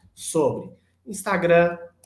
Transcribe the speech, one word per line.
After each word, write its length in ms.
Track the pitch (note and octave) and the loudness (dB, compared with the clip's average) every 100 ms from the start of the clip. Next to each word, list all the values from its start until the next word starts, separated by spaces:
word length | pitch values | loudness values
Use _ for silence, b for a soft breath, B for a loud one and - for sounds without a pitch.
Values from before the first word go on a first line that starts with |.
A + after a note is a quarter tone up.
| B | B
sobre 580 | - - E3 C3+ A2+ - b b b - | -14 -4 0 0 -2 -10 b b b -14
Instagram, 720 | G3+ G#3+ F#3 E3+ E3+ F3 F3 - _ | -10 -4 -2 4 4 4 0 -14 _